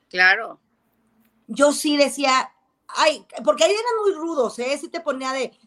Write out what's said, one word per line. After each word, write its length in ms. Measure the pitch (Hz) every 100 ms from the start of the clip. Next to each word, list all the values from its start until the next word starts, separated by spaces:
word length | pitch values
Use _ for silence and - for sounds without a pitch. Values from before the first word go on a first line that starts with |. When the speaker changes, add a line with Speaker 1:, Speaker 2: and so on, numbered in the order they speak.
| _
Speaker 1:
Claro. 500 | 180 185 202 220 - _ _ _ _ _ _ _ _ -
Speaker 2:
Yo 240 | 214 294
sí 260 | 285 311 294
decía, 540 | 269 - 269 262 - _ _ _ -
ay, 360 | - 311 254 - 247
porque 200 | 240 294 330
ahí 60 |
eran 120 | 415 480 453
muy 100 | 415
rudos, 440 | 311 330 311 226 -
¿eh? 180 | 247 285
Sí 100 | -
te 120 | 339
ponía 300 | 320 262 262
de, 180 | 269 247 -